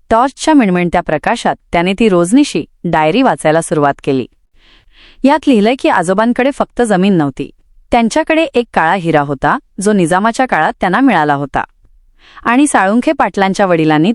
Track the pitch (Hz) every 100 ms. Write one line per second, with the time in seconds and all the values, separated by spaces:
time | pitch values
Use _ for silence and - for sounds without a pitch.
0 | _ 226 262 - - 294 208 180 175 180
1 | - 147 185 233 180 143 _ 175 175 196
2 | 226 175 170 254 294 170 - _ 175 160
3 | 156 202 254 156 156 160 - 156 143 135
4 | - 135 113 _ _ _ _ _ _ _
5 | - - 262 302 - 226 208 262 320 202
6 | 170 190 233 240 254 - - - 233 185
7 | 196 180 143 131 139 - _ _ _ 240
8 | 226 302 320 320 320 240 233 - 160 190
9 | 165 151 143 139 147 233 - - 196 208
10 | 165 180 220 226 254 170 165 - 190 196
11 | 269 180 147 139 143 131 - _ _ _
12 | _ _ - - - 240 294 233 190 233
13 | 302 294 226 202 190 190 196 170 156 151
14 | 175